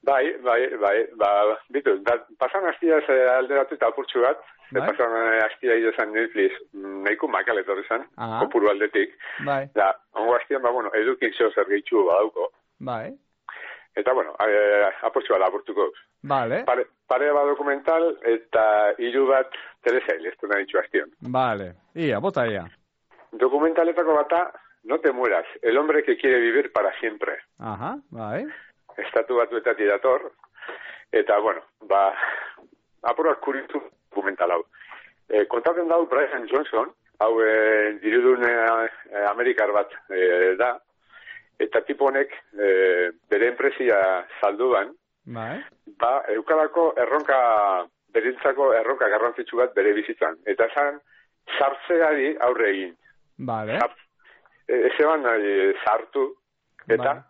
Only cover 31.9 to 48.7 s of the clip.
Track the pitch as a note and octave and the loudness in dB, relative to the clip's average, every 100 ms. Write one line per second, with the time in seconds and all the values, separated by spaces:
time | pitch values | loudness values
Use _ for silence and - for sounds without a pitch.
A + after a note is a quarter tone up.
31.9 | G2 G2 - - - - - _ _ _ | 2 2 0 -6 -6 -12 -18 _ _ _
32.9 | _ A#2 B2 D#3+ C#3+ - C3+ - D3 - | _ -4 0 0 0 -4 -6 -8 -12 -12
33.9 | _ _ - G2 F#2+ F2 E2+ - - - | _ _ -6 -6 -2 0 0 -4 -18 -20
34.9 | - - _ _ G#2 G2+ A#2+ D#3 E3+ E3+ | -20 -20 _ _ 0 0 0 0 -2 0
35.9 | E3+ E3 C3 C#3+ C#3 A2 C3 D3 A2+ A#2+ | 0 2 0 0 -4 -2 -2 0 -2 -4
36.9 | _ _ _ A2 A2+ A2 A2 A2 G#2+ G#2+ | _ _ _ 0 4 2 4 4 2 0
37.9 | G#2 A2 A#2 B2 B2+ A#2+ A#2 A2+ A2+ A2+ | -2 0 4 4 4 2 2 2 2 -2
38.9 | - - G#2 G2+ G#2+ B2 A#2 G#2 G#2 G2 | -6 -10 -2 -2 0 0 2 2 0 -2
39.9 | - _ F#2 F#2 F2+ F#2 F#2 A#2+ A#2+ _ | -10 _ 0 2 4 2 2 0 -2 _
40.9 | _ _ - - - _ _ G#2+ A2+ - | _ _ -20 -20 -20 _ _ -2 -2 -2
41.9 | C#3+ C#3 C3+ C#3 - _ G2+ G2+ F#2+ F#2+ | 0 0 2 -2 -6 _ -2 2 4 4
42.9 | F2+ F2 - _ G2+ A#2+ A#2+ C3+ - B2 | 2 0 -4 _ 0 2 2 -2 0 2
43.9 | G#2 F#2+ F#2 F2 - G#2 G2+ B2 A2 G2 | 4 2 0 -4 -4 -2 0 0 0 -2
44.9 | - _ _ - A#2 A2+ F3+ C#4+ _ - | -10 _ _ -16 -12 -10 -12 -14 _ -20
45.9 | D4+ A#2 C3+ - A2 - D#3+ D#3 F3 E3 | _ 0 0 -2 -6 0 0 2 2 0
46.9 | C3+ A#2 C#3+ D3 C3+ A#2+ G#2+ G2+ F#2 F2 | 2 0 0 2 2 4 4 2 0 -4
47.9 | _ _ A2+ A#2 B2+ C#3+ C3+ C3+ | _ _ -2 -2 -2 -2 2 2